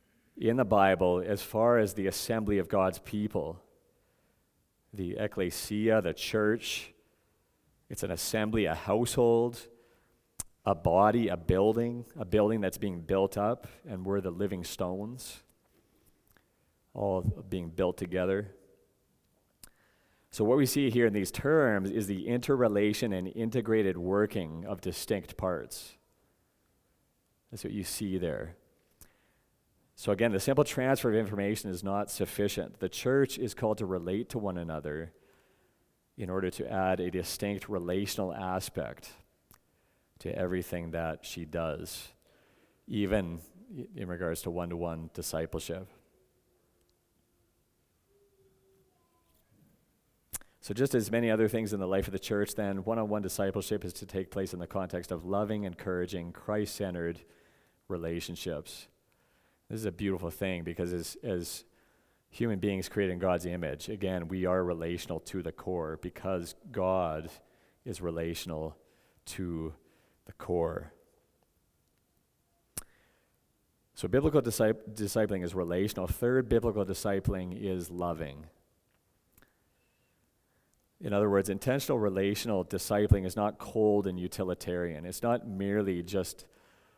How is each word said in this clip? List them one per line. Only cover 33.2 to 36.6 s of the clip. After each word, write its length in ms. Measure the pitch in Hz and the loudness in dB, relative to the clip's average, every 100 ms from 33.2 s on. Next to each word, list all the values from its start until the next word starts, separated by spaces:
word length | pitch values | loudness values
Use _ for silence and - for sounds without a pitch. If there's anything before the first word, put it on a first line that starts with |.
| 135 - | 4 0
is 160 | 113 | -6
called 240 | - 110 107 | -2 0 0
to 80 | 98 | 0
relate 440 | 92 87 98 120 | -2 -2 -2 -2
to 100 | 123 | -4
one 180 | 101 90 | -4 -4
another 560 | 85 80 76 76 85 - _ _ _ _ _ _ _ _ _ - | -4 -4 -4 -6 -8 -14 _ _ _ _ _ _ _ _ _ -10
in 120 | 95 | -4
order 200 | 92 92 | -2 -2
to 200 | - | -2